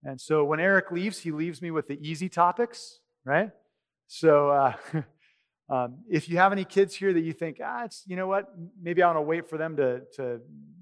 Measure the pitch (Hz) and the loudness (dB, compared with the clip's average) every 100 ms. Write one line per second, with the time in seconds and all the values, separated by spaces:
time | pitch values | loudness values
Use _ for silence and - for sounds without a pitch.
0 | 139 131 - 156 143 156 180 196 185 175 | -12 -14 -2 2 2 2 4 4 2 -4
1 | 202 190 170 151 170 156 170 160 147 139 | -4 -6 -8 -6 -6 -6 -6 -4 -4 -8
2 | 151 160 185 175 175 180 233 - - - | -8 -6 -6 2 2 2 -4 -6 -20 -20
3 | _ _ 127 147 208 - _ _ _ _ | _ _ 0 0 0 -8 _ _ _ _
4 | _ - 160 147 143 143 131 113 - 160 | _ 2 6 6 6 4 2 0 -8 -8
5 | 135 _ _ _ _ _ _ 135 123 127 | -8 _ _ _ _ _ _ -4 -4 -8
6 | 226 170 151 170 190 196 185 196 196 - | -2 -2 0 4 4 4 -2 2 2 0
7 | 196 175 165 156 165 143 180 233 233 - | 0 0 0 -6 -8 -8 -8 -8 -10 -14
8 | - 180 190 196 196 180 170 196 170 175 | -12 -6 -2 -2 -4 -16 -18 -12 -2 4
9 | 175 160 151 165 165 156 160 151 131 123 | 4 4 0 -2 -4 -8 -6 0 0 0
10 | - - 127 120 131 - - - | -8 -10 -8 -8 -12 -20 -20 -20